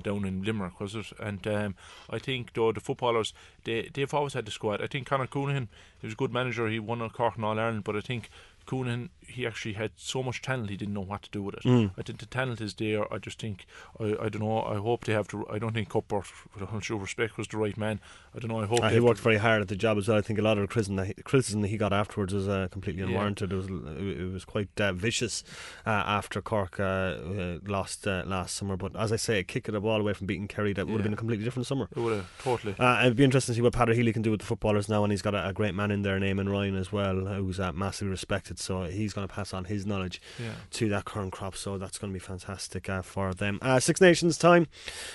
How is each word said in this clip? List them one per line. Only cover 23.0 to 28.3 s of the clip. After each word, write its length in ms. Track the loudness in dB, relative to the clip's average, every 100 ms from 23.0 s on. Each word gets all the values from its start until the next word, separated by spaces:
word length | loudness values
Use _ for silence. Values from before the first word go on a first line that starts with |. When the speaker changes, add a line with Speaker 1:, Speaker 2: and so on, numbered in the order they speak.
Speaker 1:
Yeah. 60 | -2
Speaker 2:
unwarranted. 420 | 0 0 -2 -2
It 40 | -2
was, 100 | -4
it, 520 | -6 -8 -6 -4 -4
it 120 | -4
was 120 | -6
quite, 360 | -6 -4 -4 0
uh, 120 | 0
vicious, 520 | 2 0 0 -2 -4 -10 -14 -16 -8 -2
uh, 40 |
after 520 | 0 2 0 0 -6
Cork, 380 | -2 0 0 -2
uh, 20 |
uh, 760 | 0 2 0 -2 -4 -4 -2 -4 -4
lost, 400 | -2 -2 -4 -2
uh, 160 | -2
last 300 | -2